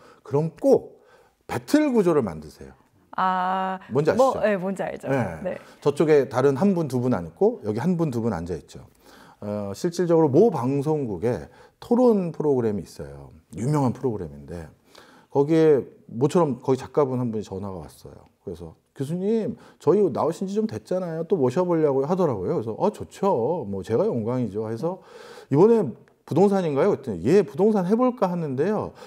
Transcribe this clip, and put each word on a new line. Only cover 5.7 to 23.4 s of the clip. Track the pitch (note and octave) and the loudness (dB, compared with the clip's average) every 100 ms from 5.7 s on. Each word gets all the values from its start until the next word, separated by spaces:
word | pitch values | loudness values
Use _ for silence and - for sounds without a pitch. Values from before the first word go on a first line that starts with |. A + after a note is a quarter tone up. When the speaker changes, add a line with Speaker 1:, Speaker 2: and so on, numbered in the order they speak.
| - | -4
Speaker 1:
저쪽에 | D3 C#3 D#3 D3 C3 | -2 2 4 4 4
다른 | B2+ C#3 C3+ | 2 2 2
한 | G3+ | 2
분, | F3 D#3+ | 0 -2
두 | B2+ | -2
분 | B2 | 0
앉고 | G2+ E2+ - G#3 A#3+ | -2 -4 0 0 0
여기 | G#2 G#2+ | -4 -2
한 | D#3+ E3+ | -2 0
분, | D#3+ | -2
두 | A#2+ | -2
분 | A2+ | -2
앉아 | E2+ E2+ D#2 | -4 -6 -8
있죠. | - - - _ _ - - - | -10 -20 -20 _ _ -20 -20 -14
어, | G#2 G#2 G2+ | -8 -8 -8
실질적으로 | G2 F3 E3+ E3+ E3 D3+ | -6 -6 -2 2 4 6
모 | C#3 A3+ | 6 4
방송국에 | D3+ B2 C#3 C#3+ D#3 B2 F2+ A2+ G2 C#2 - - - | 2 -2 -2 -2 -4 -4 -4 -2 -4 -8 -20 -20 -12
토론 | - A#3+ B3 G#3 E3+ | -2 2 4 2 0
프로그램이 | - D3+ B2+ A2+ G2+ | -4 0 2 0 -2
있어요. | D2+ - C#2+ C#2 C#2 - - F2 | -8 -14 -16 -16 -20 -20 -16 -6
유명한 | B2+ D3+ C3 | -2 0 0
프로그램인데 | - C3 G#2 D#2+ C#2+ C#2+ F2 D2+ - _ - - - _ | -2 -4 -4 -8 -12 -14 -14 -14 -20 _ -20 -20 -20 _
거기에 | C#3 C#3+ D#3+ D#3+ C3+ - - - | 0 2 4 6 4 0 -12 -12
모처럼 | A2 C#3+ F#3 D#3 A#2+ | -2 0 2 0 -2
거기 | - C3 | -2 -2
작가분 | - D#3 C3+ B2+ | 0 0 0 0
한 | B2 | -4
분이 | G#2+ | -6
전화가 | F#2+ F#2+ G2+ F#2 | -8 -8 -8 -10
왔어요. | D2 - D2+ - - _ | -14 -18 -20 -20 -20 _
그래서 | - E2+ E2 - _ | -14 -12 -14 -20 _
"교수님, | - C3+ F3+ G3 A3+ E3+ - - _ | -10 -8 -4 -2 -2 -4 -8 -14 _
저희 | C#3+ G3 F#3 | 2 4 4
나오신 | A2 C#3 E3+ F#3+ | 2 -2 -2 -4
지 | |
좀 | G3+ A3 | -2 -4
됐잖아요. | G#2+ - F#3 F3 D#3+ | -4 -6 -6 -4 -6
또 | E3+ F#3+ | -2 2
모셔보려고 | B2+ F3+ F3+ E3 D3+ C3+ C#3 | 2 2 0 2 2 2 0
하더라고요." | F#3 E3 G#2 F#2+ | 0 0 0 -2
그래서 | D#3+ A2+ | -4 -4
"어, | G#2 F#3+ | -2 -2
좋죠. | G#3 - - G3 C#3+ | -2 -10 -4 -2 0